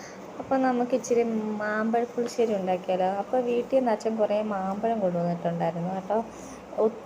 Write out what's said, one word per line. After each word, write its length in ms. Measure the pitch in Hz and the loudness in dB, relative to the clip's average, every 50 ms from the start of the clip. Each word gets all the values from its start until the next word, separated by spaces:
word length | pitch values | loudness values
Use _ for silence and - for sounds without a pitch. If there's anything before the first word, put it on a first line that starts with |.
| - - - - - - - - | -14 -16 -14 -14 -14 -12 -12 -12
അപ്പോൾ 180 | 262 - 269 | -4 0 2
നമുക്ക് 380 | 262 262 254 247 240 247 247 262 | 2 4 2 2 2 2 2 0
ഇച്ചിരി 280 | 247 - - 240 233 233 | 0 2 2 2 2 4
മാമ്പഴ 800 | 226 226 214 214 214 214 208 208 214 214 220 220 226 226 233 240 | 2 0 -2 -2 -2 -2 -2 -2 -2 0 0 2 2 2 2 0
പുളിശ്ശേരി 500 | 240 - 247 233 - - 247 226 220 214 | 0 -2 -2 -4 -2 0 0 2 2 2
ഉണ്ടാക്കിയാലോ? 500 | 190 180 185 185 180 180 - 185 185 185 | 0 2 0 0 0 0 0 0 2 2
അപ്പോൾ 360 | 185 196 202 202 - 254 254 | 2 0 0 -2 0 0 0
വീട്ടിൽ 340 | 240 240 240 240 233 - 269 | 2 2 0 0 0 2 2
നിന്ന് 140 | 262 254 233 | 2 4 4
അച്ഛൻ 240 | 214 208 - 220 220 | 2 0 0 -2 2
കുറേ 260 | 220 208 202 208 214 | 2 2 2 2 0
മാമ്പഴം 580 | 214 214 202 190 190 190 196 208 226 226 233 220 | 0 0 -2 -2 -2 -2 -2 -2 0 0 0 2
കൊണ്ടുവന്നിട്ടുണ്ടായിരുന്നു 920 | 196 180 175 170 175 175 170 170 - 170 170 170 165 165 170 170 170 185 190 | 2 2 2 2 0 0 0 0 0 -2 0 0 0 0 0 -2 -2 -2 -4
കേട്ടോ. 300 | 190 190 190 202 226 240 - - - - - - - - - - - 220 | -4 -2 0 0 0 0 -4 -10 -14 -14 -14 -14 -16 -16 -6 0 2 2
ഒ-, 80 | 220 220 - - | 2 2 -2 -6